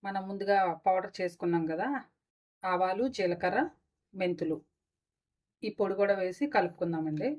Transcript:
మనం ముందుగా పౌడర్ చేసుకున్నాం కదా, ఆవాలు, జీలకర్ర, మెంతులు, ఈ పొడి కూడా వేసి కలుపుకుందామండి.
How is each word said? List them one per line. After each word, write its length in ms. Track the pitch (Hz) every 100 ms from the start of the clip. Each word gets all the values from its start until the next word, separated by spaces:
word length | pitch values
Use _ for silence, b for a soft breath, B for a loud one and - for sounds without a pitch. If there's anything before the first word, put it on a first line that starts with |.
మనం 180 | 202 196 190
ముందుగా 300 | 196 202 196 185 160
పౌడర్ 340 | - 185 185
చేసుకున్నాం 500 | - 180 175 175 170 160
కదా, 220 | 160 233 277 - _ _ _ _ _
ఆవాలు, 420 | 185 180 185 190 254
జీలకర్ర, 500 | - 180 175 180 202 330 _ _ _ _
మెంతులు, 420 | 190 180 170 160 156 _ _ _ _ _ _ _ _ _ _
ఈ 80 | 214
పొడి 240 | - 196
కూడా 200 | 196 202
వేసి 300 | 196 185 180 285
కలుపుకుందామండి. 800 | 220 175 - 175 165 156 151 233